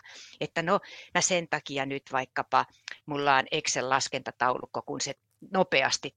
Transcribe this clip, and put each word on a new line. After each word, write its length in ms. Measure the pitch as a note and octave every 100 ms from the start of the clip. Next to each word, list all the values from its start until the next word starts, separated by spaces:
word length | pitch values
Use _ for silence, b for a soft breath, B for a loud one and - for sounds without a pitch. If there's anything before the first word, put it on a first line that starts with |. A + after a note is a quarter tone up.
| B B B B
Että 220 | D3+ -
no, 180 | E3 G3 B B B
mä 60 | F3+
sen 280 | - F3+ E3
takia 380 | D3+ - C#3 C3+
nyt 160 | C#3 -
vaikkapa, 520 | C3 C3 - - C3 B2+ B B B -
mulla 300 | C#3+ C#3+ C3+
on 80 | C3+
Excel-laskentataulukko, 1300 | D#3 - C#3+ B2 C3+ - C3 B2 - B2 C3+ B2+ -
kun 180 | - C#3+
se 140 | C#3 - _ _ -
nopeasti 640 | F#3+ F3+ E3 B2+ - C#3+